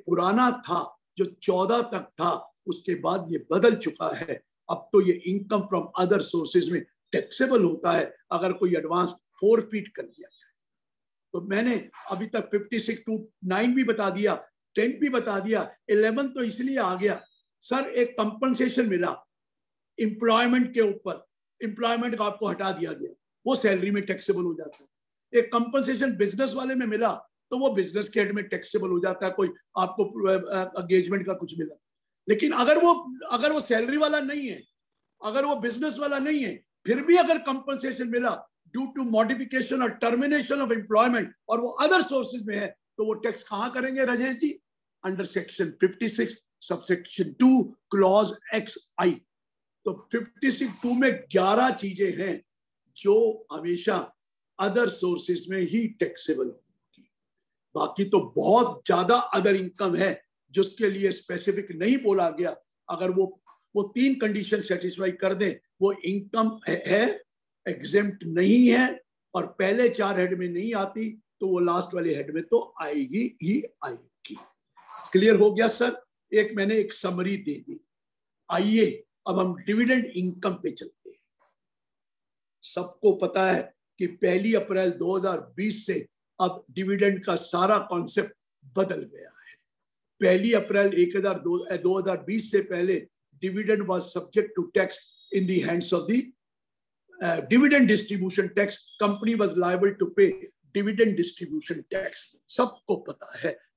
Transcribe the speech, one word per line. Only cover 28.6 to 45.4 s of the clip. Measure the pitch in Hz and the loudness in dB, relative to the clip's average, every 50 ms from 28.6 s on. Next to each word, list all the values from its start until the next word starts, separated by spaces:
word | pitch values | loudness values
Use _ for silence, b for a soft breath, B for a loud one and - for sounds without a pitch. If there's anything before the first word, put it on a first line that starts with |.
| - - - - 190 185 | -6 -4 -4 -2 -2 0
हो | 175 175 | -2 0
जाता | 185 190 185 185 196 | 0 -2 -2 -2 -4
है, | 185 | -4
कोई | 185 - 190 - - B B _ - 190 | -2 0 -2 -2 -2 B B _ -2 -2
आपको, | 185 185 220 220 196 202 220 220 196 190 | -2 -2 0 -2 -4 -2 -2 -2 2 2
अ, | |
अ, | 190 185 185 - 196 185 185 185 - 185 | 2 2 0 -2 -4 -4 -4 -4 -6 -6
engagement | 180 170 190 185 175 175 196 190 180 | -2 2 2 2 4 2 0 -2 -2
का | 196 180 | -4 -6
कुछ | 185 170 - 165 170 | -6 -8 -10 -8 -8
मिला। | 156 151 - _ _ _ _ _ _ _ _ _ - 185 | -8 -10 -10 _ _ _ _ _ _ _ _ _ 0 0
लेकिन | 214 214 - 294 | 2 2 2 0
अगर | 285 247 247 285 302 330 | 2 2 4 4 6 6
वो, | 339 339 339 - - - - - - - | 6 6 4 4 0 -12 -12 -12 -8 -4
अगर | 240 247 294 302 | -2 0 0 0
वो | 311 294 | 0 0
salary | - - 233 220 240 240 277 | 0 0 0 0 0 0 0
वाला | 302 302 302 302 302 | 0 2 2 0 0
नहीं | 277 269 294 294 269 233 | -2 -4 -6 -6 -8 -8
है, | 175 - - _ _ _ _ _ _ _ _ _ _ - - | -10 -12 -16 _ _ _ _ _ _ _ _ _ _ -12 -8
अगर | 214 214 269 277 | -4 -2 0 0
वो | 285 285 | 0 0
business | 233 214 240 220 240 311 302 - - | -2 -2 -4 -4 -2 -4 -4 -4 -4
वाला | 294 277 277 269 | -4 -4 -2 -2
नहीं | 269 302 311 285 247 | -2 -2 -2 -2 -2
है, | 190 - - _ _ _ _ - | -4 -8 -10 _ _ _ _ -2
फिर | 185 240 277 | -2 -2 0
भी | 285 339 349 | 4 6 6
अगर | 359 - 339 320 - | 6 6 6 2 0
compensation | - 277 262 269 - 277 277 - 262 269 240 - 254 226 | 0 -4 -6 -6 -4 -6 -6 -6 -6 -6 -6 -6 -6 -2
मिला | 233 240 254 226 180 - - _ _ _ _ _ - | -2 0 0 0 -2 -4 -8 _ _ _ _ _ -8
due | 247 269 262 - 277 | -6 -6 -6 -6 -6
to | 262 233 220 | -2 2 2
modification | 214 226 214 262 240 262 - 262 262 254 - 262 262 | 2 4 2 0 -4 -4 -4 -2 -2 -2 -2 -2 0
or | 247 226 - - 240 | -2 -2 -2 -2 -2
termination | 233 240 247 285 285 294 294 - - 277 285 269 | 0 0 0 0 2 0 0 0 -2 -2 -2 0
of | 226 | 0
employment | 226 220 196 - 214 214 240 247 240 226 175 - - _ _ - | -2 -2 -2 2 4 4 4 4 2 0 -2 -4 -8 _ _ -2
और | 220 233 | -2 -2
वो | 240 233 - - | -2 -2 -2 2
other | 285 339 370 359 | 4 4 4 4
sources | - - 277 262 226 - 254 247 | 4 2 -2 -2 -4 -4 -8 -8
में | 202 214 202 202 | -8 -6 -6 -4
है, | 208 175 - _ _ _ _ | -6 -6 -8 _ _ _ _
तो | - 214 | -4 -2
वो | 220 220 | -2 -2
tax | 214 220 233 - - - | -2 -4 -4 -4 -6 -10
कहाँ | - 214 202 233 247 | -8 -6 -6 -6 -4
करेंगे | 247 254 247 262 262 269 254 | -4 -4 -4 -2 0 0 0
राजेश | 247 240 233 254 262 254 | 0 0 0 0 -2 -2
जी? | 226 320 294 - - _ _ _ _ _ _ _ _ - | -2 -2 -2 -2 -4 _ _ _ _ _ _ _ _ -6
Under | 185 190 180 185 | -6 -4 -4 -4
section | 175 - 185 | -4 -4 -6